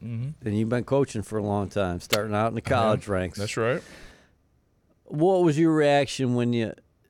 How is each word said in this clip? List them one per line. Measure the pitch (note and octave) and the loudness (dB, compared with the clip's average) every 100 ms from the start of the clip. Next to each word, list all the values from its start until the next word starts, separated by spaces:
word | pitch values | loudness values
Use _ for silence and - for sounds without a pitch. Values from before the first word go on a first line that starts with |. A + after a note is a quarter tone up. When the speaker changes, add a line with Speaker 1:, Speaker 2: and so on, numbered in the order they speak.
Speaker 1:
Mm-hmm. | A2+ A#2 C3 D#3 A#2 | -10 -8 -8 -8 -4
Speaker 2:
And | G#2 | -2
you've | A2+ | 0
been | A#2+ - | -2 0
coaching | C#3 C3 A2+ | 0 0 -4
for | - G#2+ | -6 -4
a | |
long | G#2 G2+ F#2+ | -2 -2 -2
time, | G#2 F#2 F2 | -2 -2 -4
starting | - G#2 G#2+ | -4 -4 -2
out | G#2 A2+ | -2 -2
in | A2 | -4
the | - | -2
Speaker 1:
Uh-huh. | B2+ | 0
Speaker 2:
college | A2 G#2+ - | 2 0 -2
ranks. | F#2 F#2 G2 | -4 -4 -6
Speaker 1:
That's | G#2 A#2+ | -6 -2
right. | A2+ E3 - - - - _ _ _ _ _ _ _ _ - | -2 -2 -8 -20 -20 -20 _ _ _ _ _ _ _ _ -10
Speaker 2:
What | D3 F3+ F#3 | 0 2 4
was | F3 D3 | 4 4
your | E3 | 4
reaction | D#3 C#3+ C#3+ C3+ - B2+ A#2+ | 4 4 4 2 0 0 2
when | A#2+ | 2
you | A#2 G#2+ - _ _ | 0 -2 -6 _ _